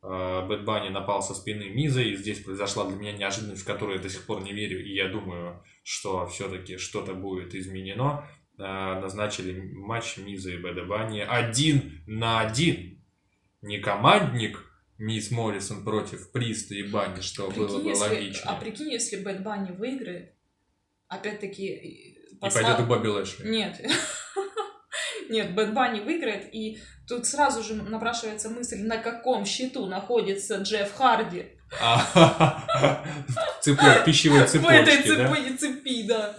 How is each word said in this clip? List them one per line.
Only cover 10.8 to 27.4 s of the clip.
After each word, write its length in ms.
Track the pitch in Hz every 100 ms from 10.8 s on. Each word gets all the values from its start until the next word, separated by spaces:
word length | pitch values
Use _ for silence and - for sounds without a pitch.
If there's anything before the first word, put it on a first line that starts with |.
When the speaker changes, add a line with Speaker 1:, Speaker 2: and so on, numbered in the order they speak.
Speaker 1:
Банни 360 | 87 104 110 107
один 840 | 101 120 113 113 156 143 - - -
на 340 | 110 117 113
один. 600 | 110 110 165 87 87 - _ _ _ _ _ _
Не 160 | 104 104
командник 840 | 104 104 127 202 165 120 107 - - _ _ _
Мисс 320 | 110 110 101
Моррисон 540 | 120 110 98 98 101
против 480 | 110 107 98 92 -
Приста 420 | 123 117 104 -
и 80 | 101 101
Банни, 300 | 104 98 92
что 280 | 92 - 98
Speaker 2:
Прикинь, 180 | 101 101
Speaker 1:
было 120 | 98
бы 100 | 101
Speaker 2:
если, 140 | 98 104
Speaker 1:
логичнее. 300 | 107 101 98 -
Speaker 2:
а 80 | -
прикинь, 300 | - 214 302
если 240 | 233 - 196
Бэд 200 | 196 190
Банни 300 | 196 208 190
выиграет, 640 | 180 233 269 220 180 175 _ _ _ _ _ _ _ _
опять-таки, 580 | 190 202 208 196 - 190
Speaker 1:
И 720 | - 160 - - _ - -
Speaker 2:
посла- 220 | 196 117
Speaker 1:
пойдёт 220 | 113 117 117
к 20 |
Бобби 200 | 117 107
Лэшли. 380 | 104 95 - 214
Speaker 2:
Нет. 320 | 220 190 -
<laughs> 1500 | - 330 - - - - 392 453 403 - _ - - 453 -
Нет, 240 | 220 180
Бэд 200 | 180 214
Банни 260 | 247 247 220
выиграет, 520 | 208 339 262 202 -
и 260 | 220 220 220 - - -
тут 160 | 247 -
сразу 360 | 285